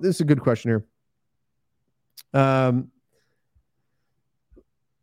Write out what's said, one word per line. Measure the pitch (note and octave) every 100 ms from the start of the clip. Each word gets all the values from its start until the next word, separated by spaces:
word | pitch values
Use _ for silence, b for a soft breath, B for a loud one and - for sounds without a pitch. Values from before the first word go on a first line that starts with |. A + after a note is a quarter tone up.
this | F3+ F3
is |
a | D3+
good | D3
question | C3 A#2 A#2
here. | A2 - _ _ _ _ _ _ _ _ _ _ _ _ - -
Um, | C#3 C3+ C3 C3 B2 - _ _ _ _ _ _ _ _ _ _ _ _ _ _ _ _ - _ _ _ _